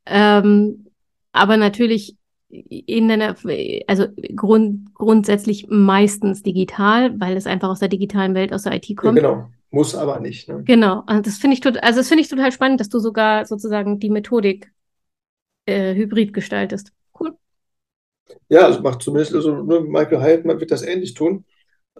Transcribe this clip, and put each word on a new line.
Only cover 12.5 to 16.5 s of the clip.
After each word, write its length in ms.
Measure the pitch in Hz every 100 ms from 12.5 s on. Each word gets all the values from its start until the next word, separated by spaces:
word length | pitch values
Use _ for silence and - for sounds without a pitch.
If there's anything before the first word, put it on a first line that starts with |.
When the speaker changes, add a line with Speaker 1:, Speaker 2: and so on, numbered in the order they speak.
Speaker 1:
spannend, 300 | 254 262 262
dass 80 | 208
du 100 | 240
sogar 480 | 226 214 214 214 214
sozusagen 540 | 208 214 208 202 208
die 100 | 208
Methodik, 640 | 208 208 240 202 196 - _ _ _ _ _ _ _ _ _ -
äh, 280 | 196 190
hybrid 380 | 185 214 214 208
gestaltest. 600 | 202 -